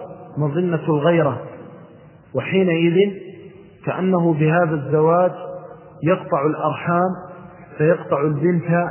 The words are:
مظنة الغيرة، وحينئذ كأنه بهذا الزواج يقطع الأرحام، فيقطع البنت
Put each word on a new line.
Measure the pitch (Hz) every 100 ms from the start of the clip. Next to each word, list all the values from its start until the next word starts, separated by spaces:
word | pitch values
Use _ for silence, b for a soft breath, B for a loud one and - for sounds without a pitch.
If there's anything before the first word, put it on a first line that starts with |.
| - - - 143
مظنة | 147 151 180 160 151
الغيرة، | 151 156 170 139 117 - - - - - - - - -
وحينئذ | 131 - 190 180 165 170 170 202 190 - - - - - -
كأنه | - 143 185 180 170
بهذا | 151 156 170 170
الزواج | 156 131 156 160 175 180 - - - - - - -
يقطع | 151 185 - 151 151
الأرحام، | 147 151 - - 175 185 180 - - - - - -
فيقطع | 151 175 180 147
البنت | 156 147 170 175 - 170 175